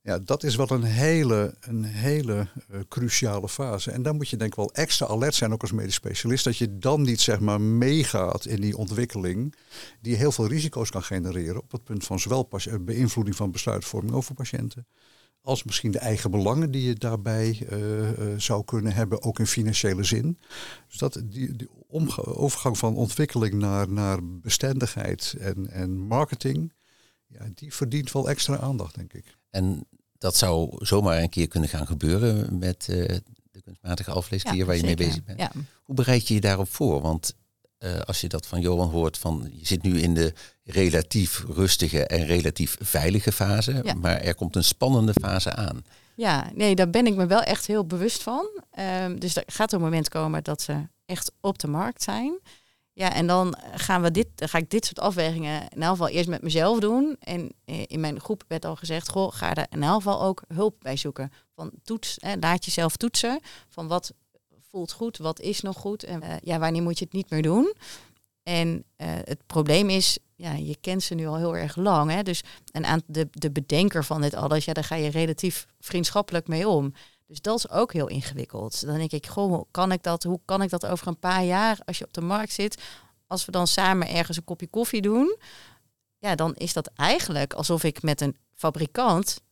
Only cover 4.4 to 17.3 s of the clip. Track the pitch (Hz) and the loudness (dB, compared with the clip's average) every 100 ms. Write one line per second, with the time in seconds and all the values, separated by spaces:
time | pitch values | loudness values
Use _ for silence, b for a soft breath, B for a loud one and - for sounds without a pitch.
4.4 | 110 - 101 - 160 - 113 110 139 - | -2 -2 -4 0 0 2 0 2 2 2
5.4 | 113 110 104 104 101 - - 98 117 127 | 2 0 -2 -2 -2 -4 -4 -4 0 0
6.4 | - 117 117 98 117 151 135 113 - 104 | 0 0 -2 0 0 2 2 4 4 4
7.4 | 104 104 107 113 123 156 139 104 90 90 | 2 2 4 4 4 4 2 0 0 -2
8.4 | - 110 104 95 101 104 120 107 92 92 | -2 -2 0 -2 -2 -2 -2 -2 -2 -2
9.4 | 135 - B B B B 117 117 143 127 | -4 -6 B B B B -2 2 2 2
10.4 | 110 151 151 127 113 95 87 95 90 90 | 0 0 -2 -2 -4 -4 -4 -4 -2 -4
11.4 | 82 98 - 117 - 107 - 92 - 131 | -4 -6 -6 -12 -8 -8 -4 -4 0 0
12.4 | 123 98 - 107 90 113 127 - 104 - | 0 -4 -4 -6 -4 0 2 2 0 0
13.4 | 101 85 - 101 - 110 107 127 127 131 | -2 -2 -2 -2 -4 -4 -2 -2 -4 -8
14.4 | 123 127 113 123 120 b b b b b | -6 -4 -6 -8 -18 b b b b b
15.4 | - 131 - - 117 98 120 107 104 101 | -4 -4 -2 -2 0 -2 0 0 0 2
16.4 | 98 131 160 135 123 113 120 110 101 | 2 2 2 0 0 0 -2 -2 -2